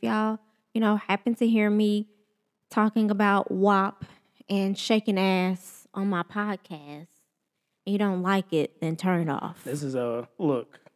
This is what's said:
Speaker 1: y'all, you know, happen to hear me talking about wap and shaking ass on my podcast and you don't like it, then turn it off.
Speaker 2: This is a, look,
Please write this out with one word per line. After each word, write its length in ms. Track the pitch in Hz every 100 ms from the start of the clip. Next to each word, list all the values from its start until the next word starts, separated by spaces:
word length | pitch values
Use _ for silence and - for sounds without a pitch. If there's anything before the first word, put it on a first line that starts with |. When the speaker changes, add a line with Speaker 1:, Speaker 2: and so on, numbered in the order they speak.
Speaker 1:
y'all, 380 | 226 220 220 220 _ _ _
you 80 | 226
know, 160 | 220 208
happen 360 | - 196 - 233
to 120 | 233
hear 220 | 226 208
me 380 | 208 214 208 214 _ _ _ _ _ _
talking 400 | - 214 226 214
about 400 | 202 208 196 -
wap 540 | 185 202 196 196 - - - _ _ -
and 280 | 196 196 196
shaking 400 | - 220 214 196
ass 680 | 190 185 185 185 - - _
on 140 | - 196
my 140 | 180
podcast 840 | 170 208 208 190 _ 160 147 147 170 _ _ _ _ _ _ _ -
and 80 |
you 40 | 202
don't 240 | 202 185
like 320 | 180 196 190
it, 260 | 160 147 -
then 140 | 165 165
turn 320 | 185 180 160
it 40 |
off. 320 | 139 - 170
Speaker 2:
This 180 | - 143
is 140 | 143 131
a, 320 | 120 117 113 _
look, 420 | 165 127 113 - _